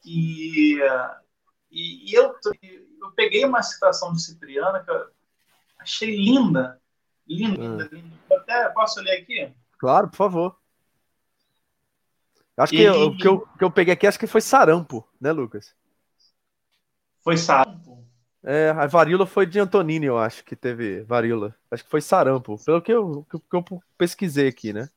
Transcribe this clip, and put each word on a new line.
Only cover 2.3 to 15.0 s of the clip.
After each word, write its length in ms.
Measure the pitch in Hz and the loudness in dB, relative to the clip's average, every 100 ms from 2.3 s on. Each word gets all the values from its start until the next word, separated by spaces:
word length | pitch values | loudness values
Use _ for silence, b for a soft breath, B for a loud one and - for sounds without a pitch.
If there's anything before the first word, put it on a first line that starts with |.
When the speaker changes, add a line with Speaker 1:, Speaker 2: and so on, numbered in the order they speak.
| 247 - - 190 185 _ _ | 0 -8 -10 -14 -20 _ _
Speaker 1:
eu 100 | - | -14
peguei 320 | - 214 208 | -4 -2 0
uma 180 | 269 247 | 0 -2
citação 500 | - - 190 180 175 | -4 -2 0 0 -6
de 100 | 165 | -8
Cipriano 600 | - - 143 139 175 190 | -10 -16 -12 -6 -4 -6
que 60 | 180 | -6
eu 160 | 160 - _ _ _ _ _ _ _ | -8 -8 _ _ _ _ _ _ _
achei 380 | - - 220 208 | -12 -8 -6 0
linda. 640 | 202 269 214 135 127 - _ _ _ _ _ | 2 4 4 2 -2 -8 _ _ _ _ _
Linda, 340 | 165 220 185 | -6 -4 -4
Speaker 2:
Hum. 140 | 117 110 104 | -6 -8 -10
Speaker 1:
linda. 180 | - 170 - _ | -14 -20 -20 _
Eu 60 | - | 0
até 300 | - 240 226 | 0 -4 -2
posso 300 | - - - | -2 -4 -4
ler 180 | 294 185 | -4 -6
aqui? 300 | - 240 117 _ _ _ | -6 -12 -12 _ _ _
Speaker 2:
Claro, 300 | 127 156 202 | 2 2 2
por 80 | - | -2
favor. 400 | 208 175 175 - _ _ _ _ _ _ _ _ _ _ _ _ _ _ _ _ _ _ _ - | -2 -2 -4 -6 _ _ _ _ _ _ _ _ _ _ _ _ _ _ _ _ _ _ _ -2
Acho 140 | 139 | 0
que 40 | 147 | 6
Speaker 1:
Ele 100 | 214 | 6
Speaker 2:
eu, 180 | 180 151 | 6 2
o 80 | 185 | 2
que 100 | 190 | 2
eu, 120 | 190 - _ | 2 -2 _
que 60 | |
eu 60 | 180 | 0
peguei 240 | 170 180 | 2 2
aqui, 120 | 175 208 | 4 2
acho 120 | - | 0
que 80 | 220 | -2
foi 140 | 220 | -2
sarampo, 680 | - 269 202 165 165 117 | 2 4 6 4 0 -12